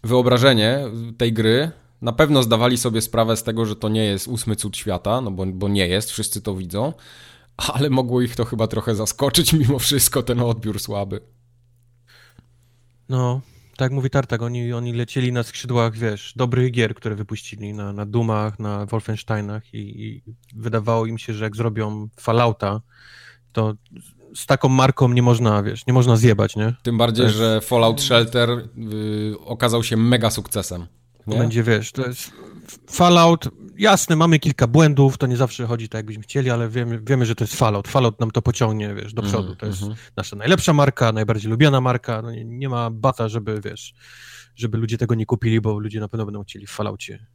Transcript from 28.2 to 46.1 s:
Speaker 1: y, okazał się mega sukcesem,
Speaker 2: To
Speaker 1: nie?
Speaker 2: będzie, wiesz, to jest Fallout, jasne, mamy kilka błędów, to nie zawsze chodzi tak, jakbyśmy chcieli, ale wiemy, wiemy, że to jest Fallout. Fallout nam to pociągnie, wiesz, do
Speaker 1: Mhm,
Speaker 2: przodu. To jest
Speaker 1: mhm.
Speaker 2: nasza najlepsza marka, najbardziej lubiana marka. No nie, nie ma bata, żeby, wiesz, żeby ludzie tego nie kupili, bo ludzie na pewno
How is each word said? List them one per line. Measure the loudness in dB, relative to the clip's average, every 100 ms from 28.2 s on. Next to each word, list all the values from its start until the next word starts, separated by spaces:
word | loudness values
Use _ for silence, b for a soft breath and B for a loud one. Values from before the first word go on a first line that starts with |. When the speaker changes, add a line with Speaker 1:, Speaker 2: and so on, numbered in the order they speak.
| 4 2 2
Speaker 1:
y, | 0 -8 -12 -10 -6 -4 -4 -4 -8
okazał | -10 -2 0 0
się | 0 2
mega | 4 4 2
sukcesem, | -2 -6 -6 -6 -10 -12 _ _ _
Speaker 2:
To | -4
Speaker 1:
nie? | 0
Speaker 2:
będzie, | 0 2
wiesz, | 2 2 0
to | -6 -6
jest | -6 -14 -16 -20 -20 -20 -20 _
Fallout, | 2 6 8 6 4 -2 -12 -20 0
jasne, | 4 4 4 2
mamy | 4 4
kilka | 2 0 4
błędów, | 6 6 6 4 4
to | -2
nie | 0
zawsze | -2 -2 -4
chodzi | -4 -6
tak, | -8
jakbyśmy | -8 -12
chcieli, | -6 -2 0
ale | 0 -2
wiemy, | -2 -4 -6 0
wiemy, | 2 2
że |
to | 0
jest | -2 2
Fallout. | 2 2 0
Fallout | 2 2 0
nam | -2
to | 0
pociągnie, | -2 0 0 0 -4
wiesz, | -8 -8
do | -6
Speaker 1:
Mhm, | -2 -2
Speaker 2:
przodu. | -4 -8
To | -8
jest | -6
Speaker 1:
mhm. | -6 -10 B -10
Speaker 2:
nasza | -8 -4
najlepsza | 0 2 4
marka, | 4 4 4 0
najbardziej | 2 0 -2 -2
lubiana | 4 4 4
marka. | 2 -2 -4 -8
No | -8
nie, | -12
nie | -12 -10 -6
ma | -4 -4
bata, | 0 0 2 -2
żeby, | -2 -4 -6
wiesz, | -8 -12 -18 B B B B B B -6
żeby | -4 -2
ludzie | -2 -2
tego | 0
nie | 0 0
kupili, | 0 2 2
bo | 0 -4
ludzie | -6 -8
na |
pewno | -8